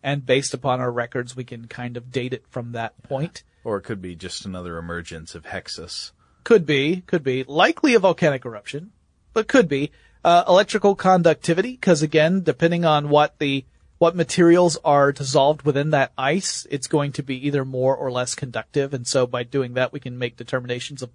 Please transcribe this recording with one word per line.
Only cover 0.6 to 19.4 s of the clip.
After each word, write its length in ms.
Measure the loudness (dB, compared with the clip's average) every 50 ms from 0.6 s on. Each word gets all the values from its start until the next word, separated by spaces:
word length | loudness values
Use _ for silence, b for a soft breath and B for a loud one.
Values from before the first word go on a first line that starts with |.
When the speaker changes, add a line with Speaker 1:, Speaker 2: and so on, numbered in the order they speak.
| -2 -2 -2 -2
Speaker 1:
our 120 | -2 -4
records, 420 | -4 -4 -6 -4 -6 -8 -8 -8 -10
we 100 | -12 -12
can 220 | -12 -14 -16 -16
kind 300 | -16 -14 -12 -10 -10 -10
of 140 | -12 -14 -6
date 220 | -6 -6 -4 -4
it 120 | -8 -10 -12 _
from 240 | -12 -12 -10 -8
that 300 | -8 -8 -8 -10 -12 -16
point. 400 | _ -8 -6 -6 -6 -6 -8 -16 _ _ _ _ _
Speaker 2:
Or 120 | -6 -6 -6
it 40 |
could 180 | -6 -8 -10 -10
be 140 | -10 -12 -14
just 300 | -12 -12 -12 -12 -12 -12
another 320 | -10 -12 -10 -10 -10 -10 -10
emergence 560 | -10 -8 -10 -10 -10 -12 -14 -16 -16 -16 -18
of 100 | -18 -16
Hexus. 680 | -12 -14 -12 -12 -12 -14 -14 -14 -14 -14 -14 -14 -16 _ _ _ _ _ _ _
Speaker 1:
Could 200 | 4 4 4 4
be, 380 | 2 0 0 0 0 -2 -4 -4
could 160 | -4 -4 -2
be. 220 | -2 -2 -4 -4 -6
Likely 500 | -4 2 2 2 2 2 0 2 4 4
a 40 | 6
volcanic 460 | 6 4 4 2 0 0 0 -2 -8
eruption, 460 | -12 -14 -14 -14 -12 -12 -12 -14 -14 _ _ _ _ _ _ _ _
but 160 | _ -4 -2 4
could 200 | 4 4 4 4
be. 220 | 0 -4 -4 -6 b b b b b b
Uh, 220 | 2 4 4 4 6 6
electrical 460 | 4 4 4 2 -2 0 2 2 0
conductivity, 840 | 2 4 4 4 6 6 4 2 2 0 0 0 0 0 -4 -6 -2
'cause 240 | 2 2 4 4
again, 400 | 2 2 2 2 4 4 2 0
depending 420 | 0 -2 0 2 0 0 2 2 2
on 240 | 2 2 2 2 4
what 300 | 4 4 4 4 0 _
the, 260 | -4 -2 -2 -4 -6 _ _ _ _ _ _ _
what 160 | 2 2 2
materials 600 | 0 -4 -2 2 4 6 8 8 6 6 2 2 0 0
are 280 | 2 4 4 4 2
dissolved 500 | 2 -2 -6 0 2 4 4 4 2 0
within 280 | -2 -2 -2 0 0 0
that 220 | 2 2 0 0 _ -4
ice, 480 | -2 -2 -2 -2 -2 -6 -8 -8 -8 -8
it's 160 | -8 -8 -4
going 260 | -2 -2 -2 -2 -2
to 100 | -6 -8
be 240 | -8 -8 -8 -6 -4
either 180 | -2 -2 -2 -4
more 320 | -4 -4 -2 0 0 0
or 140 | 0 -4 -4
less 220 | -4 -4 -4 -6 -6
conductive. 580 | -8 -10 -8 -8 -8 -10 -2 -2 -2 -2 -2
And 140 | -4 -8 -6
so 200 | -2 0 0 0
by 180 | 0 -2 -6